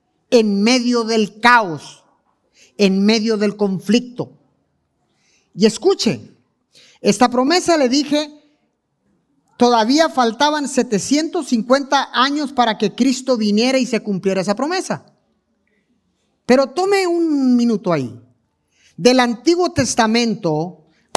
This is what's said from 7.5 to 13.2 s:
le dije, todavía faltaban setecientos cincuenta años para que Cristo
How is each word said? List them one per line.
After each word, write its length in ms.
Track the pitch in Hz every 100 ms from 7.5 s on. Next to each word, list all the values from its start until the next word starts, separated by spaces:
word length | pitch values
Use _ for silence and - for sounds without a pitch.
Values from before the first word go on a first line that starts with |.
| 349 359 330
le 120 | 247
dije, 460 | 277 285 294 302 - _ _ _ _ _ _ _ _ _ _ _ -
todavía 500 | 240 233 220 285 320
faltaban 640 | 262 233 220 294 302 269
setecientos 760 | - 247 202 - 294 320 349 269
cincuenta 600 | 233 214 269 262 277 -
años 400 | 233 269 294 294
para 240 | - 233 208
que 180 | 202 -
Cristo 400 | 262 254